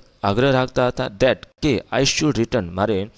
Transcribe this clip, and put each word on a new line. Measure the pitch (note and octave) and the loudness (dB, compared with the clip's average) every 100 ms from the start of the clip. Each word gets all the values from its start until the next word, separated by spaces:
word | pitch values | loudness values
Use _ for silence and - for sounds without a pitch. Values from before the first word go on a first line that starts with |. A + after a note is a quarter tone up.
| - _ | -16 _
આગ્રહ | G2+ G2+ C#3 | -2 2 2
રાખતા | B2+ B2+ - B2+ | 2 0 0 0
હતા, | - C3 | 0 -6
that, | G2+ B2+ A2 - _ | 0 2 2 -4 _
કે | D3+ A2 - | 0 0 0
I | A#2 | 0
should | C#3 - D#3 A2 | 0 0 0 0
return, | A#2 B2 | 0 -2
મારે | F2 F2+ G#2+ G2+ G#2 | -4 -2 -2 -2 -4